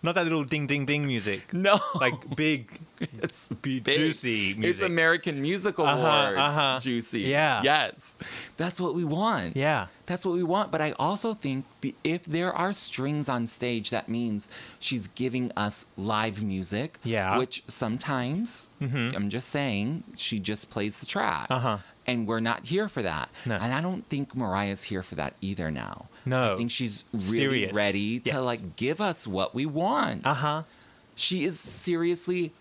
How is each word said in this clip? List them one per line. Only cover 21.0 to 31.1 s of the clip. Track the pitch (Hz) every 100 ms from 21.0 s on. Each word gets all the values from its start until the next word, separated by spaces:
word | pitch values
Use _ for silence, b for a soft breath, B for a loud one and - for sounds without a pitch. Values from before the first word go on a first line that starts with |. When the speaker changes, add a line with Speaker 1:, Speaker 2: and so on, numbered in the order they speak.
| -
Speaker 2:
track. | 202 220 78 -
Speaker 1:
Uh-huh. | 131 123 104 B - -
Speaker 2:
And | 123 107
we're | 113
not | 113 - 117
here | 180 208
for | -
that. | 98 78 62 - -
Speaker 1:
No. | 104
Speaker 2:
And | 110
I | 131
don't | 175 185 -
think | 143 139 131
Mariah's | 113 95 101 98
here | - 95
for | 92 82
that | 71 -
either | 95 95 80
now. | 73 50 - - B 127
Speaker 1:
No. | 127 120
Speaker 2:
I | 98
think | 117
she's | - 123 101 -
really | 110 95 113
Speaker 1:
Serious. | 135 131 95
Speaker 2:
ready | 101 101 101 104 120
to, | -
Speaker 1:
Yes. | 147
Speaker 2:
like, | 127 117 180 -
give | 120 160
us | 208 165 113
what | 95 95 120
we | 151
want. | 147 185 285 165 98 131
Speaker 1:
Uh-huh. | 139 151 151 160 B B B B